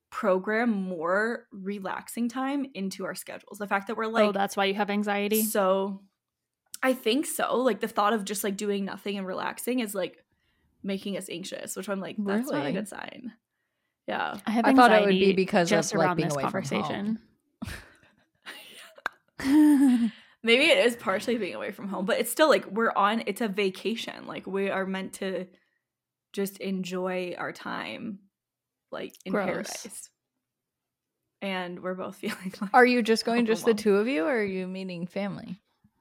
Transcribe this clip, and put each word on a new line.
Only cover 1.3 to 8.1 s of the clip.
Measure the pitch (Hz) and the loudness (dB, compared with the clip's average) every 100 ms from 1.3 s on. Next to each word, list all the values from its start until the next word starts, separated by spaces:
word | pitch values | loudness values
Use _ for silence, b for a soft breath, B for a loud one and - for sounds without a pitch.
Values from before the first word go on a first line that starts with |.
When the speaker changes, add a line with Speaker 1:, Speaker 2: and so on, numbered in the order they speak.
| 233 - | -4 -10
Speaker 1:
relaxing | 196 190 208 185 - - 233 233 | -12 -8 -6 -6 -8 -8 -4 -4
time | 262 262 285 269 190 | -2 -4 -4 -6 -6
into | 190 185 175 | -6 -6 -8
our | 185 | -10
schedules." | - - - 208 | -12 -16 -16 -12
The | 202 | -2
fact | 202 202 | -2 -2
that | 220 | -4
we're, | 220 226 | 0 4
Speaker 2:
Oh, | 208 | 4
Speaker 1:
like, | |
Speaker 2:
that's | 196 196 202 | 2 0 0
why | 196 | 0
you | 202 | 0
have | 202 | 0
anxiety? | 208 208 202 202 214 214 | 0 0 -2 0 0 0
Speaker 1:
so | 214 190 190 196 190 _ _ _ _ _ _ _ - | 2 2 2 0 -6 _ _ _ _ _ _ _ -4
I | 262 | -2
think | 254 220 262 311 | 0 0 0 0
so. | - - 233 | -2 0 2
Like, | 254 214 | 0 0
the | 233 | -2
thought | - 208 | 0 2